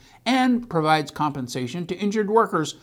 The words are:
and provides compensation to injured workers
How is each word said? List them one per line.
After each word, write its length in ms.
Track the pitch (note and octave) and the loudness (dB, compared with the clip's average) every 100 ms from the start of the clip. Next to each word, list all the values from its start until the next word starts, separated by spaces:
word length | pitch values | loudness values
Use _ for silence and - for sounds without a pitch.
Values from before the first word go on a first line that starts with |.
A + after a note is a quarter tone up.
| - - | -20 -8
and 460 | - C4 B3+ A#3 A#3+ | 0 2 2 0 0
provides 400 | E3+ D#3 D#3 C#3+ | 0 2 2 0
compensation 800 | - D3+ C#3+ B2 C3+ B2 F3 E3+ | -4 -4 -4 -6 -6 -6 -6 -6
to 100 | F3+ | -4
injured 320 | G#3 G#3+ G3+ | -2 0 2
workers 460 | A3 G3 E3+ D3+ - | 4 4 0 -2 -8